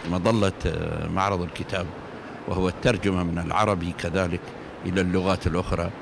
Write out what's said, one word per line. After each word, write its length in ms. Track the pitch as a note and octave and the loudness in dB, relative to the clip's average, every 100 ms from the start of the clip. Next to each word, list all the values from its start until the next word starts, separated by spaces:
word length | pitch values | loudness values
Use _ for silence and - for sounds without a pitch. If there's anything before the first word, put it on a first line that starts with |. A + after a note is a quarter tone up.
| E2+ | -2
مظلة، 400 | F2+ G2+ A2+ G2 - E2+ | 0 4 4 4 2 -2
آه، 420 | E2 D#2+ D#2+ D#2+ | -2 -2 -2 -2
معرض 340 | F2+ G2 F#2 | 0 2 2
الكتاب، 440 | F2 - - F#2+ F2 - - - - - - | -2 -6 -4 -4 -4 -8 -12 -14 -14 -10 -4
وهو 200 | F#2 F#2 | 0 0
الترجمة 560 | - C3 G#2 G2 F2+ | 2 2 4 2 2
من 140 | F2 E2+ | 0 -2
العربي 560 | E2 E2 G#2+ F#2+ E2+ E2 | 0 2 4 2 0 -4
كذلك 420 | F2 F#2 F2+ E2+ - - - - F#2 | -2 0 2 0 -6 -14 -14 -8 -2
إلى 160 | F#2 | 2
اللغات 460 | F#2 F#2 F#2 F2+ E2+ | 2 2 2 2 2
الأخرى 420 | E2+ - E2+ E2+ - | 0 0 0 -2 -4